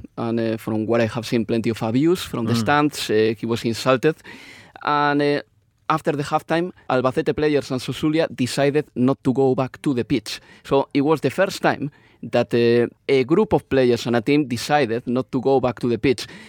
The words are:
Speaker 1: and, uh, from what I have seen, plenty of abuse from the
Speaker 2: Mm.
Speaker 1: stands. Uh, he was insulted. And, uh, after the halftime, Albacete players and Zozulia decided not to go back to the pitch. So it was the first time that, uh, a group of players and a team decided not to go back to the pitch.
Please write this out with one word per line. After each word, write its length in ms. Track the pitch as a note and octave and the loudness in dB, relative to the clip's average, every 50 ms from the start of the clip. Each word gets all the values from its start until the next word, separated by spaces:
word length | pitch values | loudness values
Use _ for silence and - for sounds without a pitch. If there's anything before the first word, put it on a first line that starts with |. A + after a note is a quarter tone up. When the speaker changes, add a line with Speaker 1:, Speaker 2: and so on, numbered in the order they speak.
| - - - | -20 -16 -10
Speaker 1:
and, 220 | B2 A#2 A#2 A2+ A#2 | -6 -4 -2 -2 -2
uh, 180 | A2+ A2 A2 | -2 -2 -4
from 280 | A2+ - A#2 A2 G#2+ A2 | -4 -4 -4 -4 -2 -2
what 120 | G#2+ A#2 A#2+ | 0 2 2
I 60 | A2+ | 2
have 200 | A2 - A#2+ A2 | 0 -2 -6 -4
seen, 200 | - B2+ A#2 G#2+ | -2 -2 0 0
plenty 240 | - A#2 A#2 G2+ A#2 | 0 -2 -2 -2 -2
of 120 | A2 - A#2+ | -4 -2 -2
abuse 400 | A2+ A#2 C3 D#3 E3 F#3 - - | -2 0 2 2 2 0 0 -4
from 220 | - - A#2+ A#2 | -8 -6 -4 -2
the 80 | A2+ A#2+ | 0 0
Speaker 2:
Mm. 40 | |
Speaker 1:
stands. 520 | A#2 G#2+ C#3+ D3 D3 D3+ D3 - - - - | 0 2 2 2 2 2 0 -2 -4 -4 0
Uh, 240 | G#2 G#2+ A2 A2 A2+ | 2 2 2 2 0
he 80 | - - | -2 -4
was 180 | A2+ A#2 - - | -4 -4 -2 -2
insulted. 520 | A#2 A2 - - C3 C3 A#2+ - D#3 E3 _ - - - - - - - - - - - - - | -4 -4 -2 2 2 2 2 2 0 -2 _ -10 -20 -20 -20 -20 -20 -20 -20 -20 -20 -16 -8 -4
And, 360 | - D3 D3 D3 D3 C#3+ D3 | -2 0 0 2 2 2 2
uh, 200 | D3 D3 D3 C#3 - _ _ _ _ _ _ _ _ | 2 2 0 -2 -4 _ _ _ _ _ _ _ _
after 260 | - D#3 D#3 - E3+ D3 | -4 -2 -2 -2 -2 -2
the 100 | C#3 C#3 | -4 -4
halftime, 480 | - D3+ D#3 - - D#3+ E3 F3 C#3+ - _ _ - | -2 -2 -4 -2 -2 -2 -2 -4 -4 -10 _ _ -2
Albacete 460 | C3+ C3 A#2+ C3 - E3 D3+ D#3 C#3 | 0 2 2 0 0 0 -2 -2 -2
players 340 | D3+ D3+ D3+ D3 C3+ - - | 0 0 0 0 0 -2 -2
and 100 | C3 B2 | -6 -6
Zozulia 480 | - - B2 - D#3+ D#3 D3+ D#3+ D#3 - - | -6 -6 -6 -2 -2 0 0 0 -2 -2 -2
decided 500 | - B2 A#2 - C#3+ C#3 C#3+ C#3 D3+ C#3+ _ - | -4 -4 -2 0 0 0 2 2 0 -2 _ -2
not 280 | - B2 C3 C3 - - | 0 0 0 0 0 0
to 80 | C3+ | 0
go 220 | A#2+ C3+ C3+ C3 B2+ | 2 2 2 2 2
back 260 | C3+ C3 A#2+ - - - | 0 -2 -4 -6 -6 -4
to 100 | D#3 C3 | -2 -2
the 100 | A#2+ A2+ | -2 -2
pitch. 380 | - C#3+ A2 - - - - - - - - - | -2 -2 -2 -2 -6 -14 -14 -16 -20 -20 -14 -4
So 260 | - C#3 C#3 C3+ - - | 0 0 0 0 0 0
it 60 | C#3+ | 0
was 200 | C3+ D3+ D#3+ C3 | 2 2 0 0
the 80 | - C3 | 0 -2
first 320 | - F3+ F#3+ G3 - - | 0 0 0 0 -2 -2
time 300 | - D#3 A#2 - - D3 - _ _ _ _ - - | 0 0 0 0 -4 -10 -10 _ _ _ _ -16 -8
that, 280 | A#2 - A#2+ A#2+ - B2 | -2 0 0 0 2 2
uh, 320 | A#2 A#2 A#2 A#2+ A#2+ A#2 - _ _ _ | 2 4 4 4 4 2 0 _ _ _
a 160 | - C#3 C3 B2+ | 0 0 2 2
group 300 | B2 E3 G#3 A3 - - | 2 2 2 2 2 0
of 160 | C#3 - - | -2 0 0
players 380 | C3+ C3+ B2+ B2 A#2 A2 - | 2 2 4 4 2 0 0
and 80 | B2 A#2+ | -2 -2
a 60 | A#2 | 0
team 260 | - C#3+ C#3+ D3+ D3 | 2 2 2 2 2
decided 560 | A#2 A#2+ A2 - - D3 D3 C3+ G#2+ A2+ B2 - | 0 -4 -6 -2 0 2 2 2 0 -2 -4 -4
not 260 | B2+ A#2+ C3 B2 - | -4 -4 -4 -4 -4
to 80 | - B2+ | -4 -2
go 200 | A#2 C3 C3+ C3 | 0 2 2 2
back 200 | B2+ B2 A2+ - | 2 0 -2 -2
to 60 | - | -2
the 120 | A#2+ A#2 G#2 | -2 -2 0
pitch. 260 | - C#3 A#2+ - - - - - - | 2 0 0 0 -4 -14 -16 -20 -20